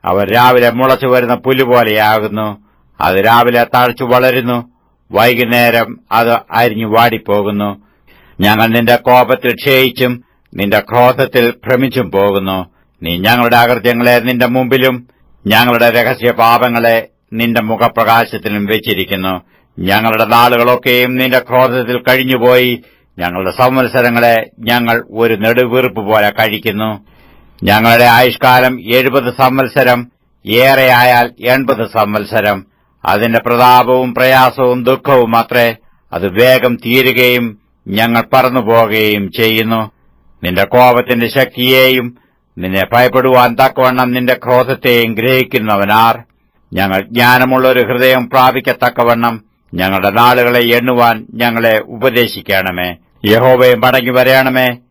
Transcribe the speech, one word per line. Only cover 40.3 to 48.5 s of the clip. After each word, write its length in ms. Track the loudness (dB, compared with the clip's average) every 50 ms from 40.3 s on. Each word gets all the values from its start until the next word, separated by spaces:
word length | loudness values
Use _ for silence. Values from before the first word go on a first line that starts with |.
| _ _ -8
നിന്റെ 200 | -4 -2 -2 -2
കോപത്തിന്റെ 640 | 0 2 4 4 4 4 2 0 -2 -2 -2 -2
ശക്തിയെയും 880 | -2 0 -2 -2 -2 -4 -4 0 2 4 4 4 4 2 0 -4 -8 -14 _ _ _ _ _ _ _ _
നിന്നെ 260 | -10 -8 -4 -2 -4 -2 0 0
ഭയപ്പെടുവാൻ 600 | 2 2 2 0 0 0 2 4 4 2 2 2
തക്കവണ്ണം 560 | 0 0 0 0 0 -2 0 0 -2 -2 -2
നിന്റെ 220 | -2 -4 -2 -2 -4
ക്രോധത്തെയും 800 | -4 -2 0 0 0 0 -2 -6 -4 0 0 0 2 0 -2 -4
ഗ്രഹിക്കുന്നവനാർ? 1040 | -4 -2 0 0 0 -2 -2 -4 -4 -2 -2 -2 -2 0 0 2 2 2 2 0 -2 -8 _ _ _ _ _ _ _ _ _ -4
ഞങ്ങൾ 280 | -4 -2 -2 -2 -4
ജ്ഞാനമുള്ള 680 | -4 -4 -2 0 2 2 4 2 2 0 0 2 2
ഒരു 120 | 2 2 2
ഹൃദയം 500 | 0 -2 -2 0 2 2 2 0 -2 -2
പ്രാപിക്കത്തക്കവണ്ണം 1160 | 0 2 2 2